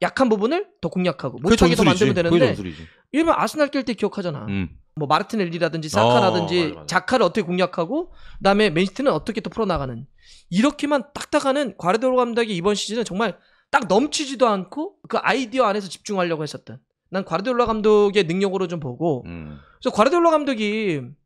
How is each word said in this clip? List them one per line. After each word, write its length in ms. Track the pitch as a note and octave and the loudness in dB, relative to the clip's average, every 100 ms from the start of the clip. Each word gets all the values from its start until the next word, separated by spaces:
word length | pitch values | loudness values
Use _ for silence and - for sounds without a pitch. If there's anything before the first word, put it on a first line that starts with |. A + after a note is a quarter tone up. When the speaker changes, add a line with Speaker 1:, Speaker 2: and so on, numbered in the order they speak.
Speaker 1:
약한 260 | E3 - C4 | -4 0 2
부분을 400 | A3 G#3+ E4+ G#4 _ | 2 0 -2 -6 _
더 80 | E3 | -6
공략하고 480 | F#3 F3+ - C3+ A#2 | -2 -2 -2 -6 -4
Speaker 2:
그게 60 | - | 2
Speaker 1:
못하게 240 | A3+ - D#3+ | 4 6 6
더 80 | - | 4
Speaker 2:
전술이지. 200 | F3+ - | 4 2
Speaker 1:
만들면 180 | - E3+ | 2 4
Speaker 2:
그게 140 | E3 | 4
Speaker 1:
되는데 80 | C3 G2 | 4 2
Speaker 2:
전술이지. 220 | F#2 D2+ E2 _ _ | -8 -12 -16 _ _
Speaker 1:
예를 120 | C#4+ E4 | 0 2
들면 100 | - | 2
아스날 320 | G#3+ - C#4+ | 0 0 -2
깰 160 | C#4+ C4 | -2 -4
때 80 | |
기억하잖아. 520 | G#3+ G3+ - F3 C#3+ G#2+ | -4 -4 -4 -6 -6 -4
Speaker 2:
음. 200 | G2 F2 - _ - | -4 -4 -8 _ -6
Speaker 1:
뭐 120 | C#3+ | 0
마르티넬리라든지 800 | D#3 G3 A3+ F3+ E3+ E3 D#3+ D#3 | 0 0 -2 -2 -2 -2 -2 -4
사카라든지 720 | F3+ A3+ B3 A#3 F3+ E3 F3+ | 2 4 6 4 2 0 0
Speaker 2:
어, 40 | D#3+ | -2
맞아, 100 | - | -4
맞아. 100 | - | -4
Speaker 1:
자카를 380 | F3+ - B3 F#3 | -2 0 2 2
어떻게 160 | A3 | 0
공략하고 680 | E3+ F3+ F3+ F#3 E3 C#4+ F4 - - - | -2 0 -2 -2 -4 -4 -6 -12 -18 -2
그다음에 300 | G3 G3+ F#3 | 2 4 2
맨시티는 420 | D#3 G3 - C4+ | 2 -2 0 0
어떻게 260 | D#3+ - G#3 | 0 -2 -6
또 100 | - | -6
풀어나가는 560 | - G#3 D#3+ C3 A#2+ C3+ _ _ - - | -4 -2 -2 -4 -10 -14 _ _ -20 -4
이렇게만 540 | F3 C4+ C#4+ C#4+ C#4+ - | 2 2 0 -2 -2 -2
딱, 180 | - - | -12 -4
딱 140 | D4+ C#4 | 0 0
하는 300 | C4+ C4 - | 0 -2 -4
과르디올라 400 | E3+ G#3+ B3+ B3+ | 0 0 2 2
감독이 360 | A#3+ A#3 A#3 | 0 0 -2
이번 220 | F#3 F3+ G3+ | -2 -2 -2
시즌은 300 | - A3+ G#3+ | -4 -6 -4
정말 320 | F3+ A3+ - _ _ _ | -4 -4 -4 _ _ _
딱 160 | C#4 G#3 | 0 2
넘치지도 600 | F#3+ D4 - C#4 B3+ A#3+ | 2 2 -2 -6 0 0
않고 460 | G3+ F3 - F4 - - | 0 -4 -8 -10 -10 -6
그 100 | A3+ | -2
아이디어 420 | - A#3 B3 B3+ A#3 | 0 0 -2 0 0
안에서 220 | G#3 F#3+ | 0 -6
집중하려고 560 | - - G3+ F3 D#3+ | -12 -6 -2 -2 -2
했었던, 360 | D3+ - - A#2+ _ _ _ | -6 -10 -16 -20 _ _ _
난 120 | F#3 | -8
과르디올라 420 | F#3+ E3 G#3+ A#3+ A#3 | -4 -4 0 0 0
감독의 600 | A3 G#3 G#3+ G#3 G3+ E3 | 2 4 6 4 2 0
능력으로 420 | F3+ G3 F#3+ F#3 | 0 0 -2 -4
좀 120 | F3 | -6
보고. 420 | C#3 A#2+ E3 C3 F2 | -8 -4 -2 -2 -6
Speaker 2:
음. 300 | E2+ D2+ D2 - _ | -12 -14 -16 -20 _
Speaker 1:
그래서 160 | C4 - | -2 2
과르디올라 360 | A#3+ F4 E4+ | 4 4 4
감독이, 720 | D#4 C#4 A#3 G#3+ G#3+ G#3 D3+ B2 D3 | 4 2 -2 -2 -2 -2 -2 -6 -14